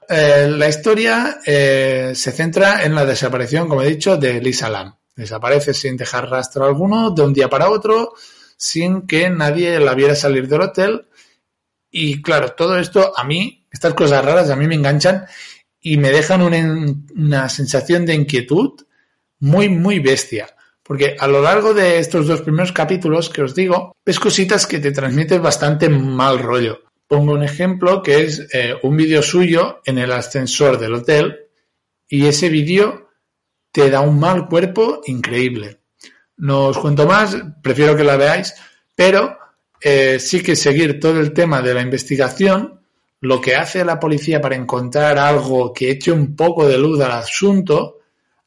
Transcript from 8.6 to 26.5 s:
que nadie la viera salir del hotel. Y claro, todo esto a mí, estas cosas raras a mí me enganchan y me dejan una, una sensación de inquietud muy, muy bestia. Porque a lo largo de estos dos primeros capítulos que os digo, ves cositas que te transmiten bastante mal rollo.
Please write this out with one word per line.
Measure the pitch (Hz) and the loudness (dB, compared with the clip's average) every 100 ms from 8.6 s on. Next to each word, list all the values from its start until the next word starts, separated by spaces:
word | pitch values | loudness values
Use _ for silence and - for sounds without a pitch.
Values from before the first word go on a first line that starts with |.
| - 160 175 190 185 | -8 -4 -2 -2 -2
que | 160 180 | 0 0
nadie | 175 147 156 175 165 | 0 -2 0 -2 2
la | 143 | 2
viera | 127 143 139 | 2 2 2
salir | 143 135 131 | 0 -2 0
del | 151 | -2
hotel. | 185 190 196 226 - _ _ _ _ _ _ _ _ | 0 -2 -2 -2 -8 _ _ _ _ _ _ _ _
Y | 175 156 143 | -6 -4 -4
claro, | 160 151 127 | -2 -2 -2
todo | - 170 185 | -2 -2 -2
esto | 180 202 190 - | 0 2 0 0
a | |
mí, | 127 160 220 - _ | -4 -4 -6 -12 _
estas | - 208 | -6 -4
cosas | - 156 139 135 | 0 2 2 2
raras | 170 160 | 2 2
a | 135 | 0
mí | 151 | 0
me | |
enganchan | 160 139 147 175 190 - - - - _ _ | 0 0 2 2 0 -6 -20 -20 -20 _ _
y | 165 151 | -2 0
me | 139 | 4
dejan | 147 156 185 | 2 2 2
una, | 175 165 165 160 147 143 - 202 | 2 2 0 -2 -4 -6 -10 -2
una | 151 139 131 | 0 0 -2
sensación | - 135 135 - 175 170 | -4 -4 -4 0 0 0
de | 156 | 0
inquietud | 143 127 123 160 277 - _ _ _ _ _ _ | 0 -2 0 0 0 -4 _ _ _ _ _ _
muy, | 139 175 208 | 0 2 2
muy | 175 180 202 | 2 0 0
bestia. | 135 131 - 107 - _ _ _ | 0 0 -2 -10 -10 _ _ _
Porque | _ 139 143 143 | _ -2 -2 -2
a | 139 | 0
lo | 139 | 2
largo | 147 208 214 208 | 2 2 2 2
de | 185 170 | 2 2
estos | 165 175 151 | 0 0 0
dos | 160 | 0
primeros | - 156 180 | 0 -2 0
capítulos | - 156 185 165 160 - | -2 -2 -2 0 0 -2
que | - | -4
os | 135 | -4
digo, | 156 190 180 180 _ | -2 0 0 -2 _
ves | - 165 | -4 0
cositas | 214 - 190 202 - | 0 0 0 0 -2
que | 160 | -2
te | 143 | -4
transmiten | 139 135 135 156 180 | -2 -2 -2 0 0
bastante | 165 - 147 151 165 | 0 0 0 2 2
mal | 143 131 131 135 127 | 2 0 0 2 2
rollo. | 120 | 0